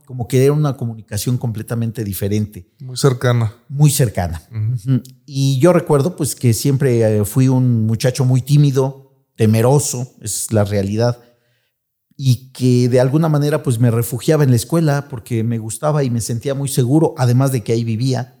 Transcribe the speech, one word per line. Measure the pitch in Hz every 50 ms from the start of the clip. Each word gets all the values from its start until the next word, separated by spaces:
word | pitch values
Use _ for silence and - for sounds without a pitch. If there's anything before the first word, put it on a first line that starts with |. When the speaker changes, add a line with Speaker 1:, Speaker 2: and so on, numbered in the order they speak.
| _
Speaker 1:
como | _ 127 127 120 -
que | - 127 131
era | 139 147
una | 151 151 147 123
comunicación | - 127 117 113 110 104 _ - 101 - - 123 123
completamente | - 120 107 107 110 - 120 117 117 113 107 - 110
diferente. | 101 95 - 104 98 104 107 104 101 - 92 87 _ _ _
Speaker 2:
Muy | 135 127 127 120
cercana. | - 139 127 120 - 123 120 120 117 107 - _ _ _
Speaker 1:
Muy | 143 139 147 151
cercana. | 151 - 143 107 - - 90 82 80 80 - _
Speaker 2:
Ujú. | 113 110 107 110 127 120 - 131 131
Speaker 1:
Ujú. | 123 - - - - _
Y | - 143 135 139 135 135 131
yo | 127 175 180
recuerdo, | 170 - - 151 139 135 180 175
pues, | - 160 - -
que | - - 123 110
siempre, | 104 - 139 139 127 147 135 120 117 113 110 107 107
eh, | 104
fui | 101 - 135 131 131
un | 131 127 127 127 120 113 107
muchacho | 110 113 107 - 127 123 - 135
muy | 127 127 127 120
tímido, | - 143 147 147 143 127 135 131 135 135 - - _ _ _ _ _ _
temeroso, | _ 113 107 110 113 113 127 139 147 - - - 123 123 123 _ _
es | - 107 - - - - 110
la | 107 104
realidad, | 98 104 101 95 98 101 107 117 120 120 - - _ _ _ _ _ _ _ _ _ _ _ _ _ _ _ _ _ _
y | - 143 131 123 - - - _
que | - 127 127 123 123 123 123
de | 120 123
alguna | 127 135 127 160 165 160
manera, | 151 147 143 147 151 151 -
pues, | - 120 110
me | 123 120
refugiaba | 110 117 117 - - 117 - - 156 151 151
en | 131
la | 123
escuela | 113 - - 160 170 165 151 139 143 139 -
porque | - 117 - - 123 113 110
me | 117 117
gustaba | 113 107 113 110 - - 151 151 151 139
y | 127
me | 117 117
sentía | 104 - 127 117 - 143 139
muy | 135 139 131
seguro, | - - 127 117 139 160 160 151 -
además | - 127 120 120 127 135 135 135
de | 127 98
que | - 120
ahí | 113 117
vivía. | 117 113 107 127 135 127 123 120 120 _ _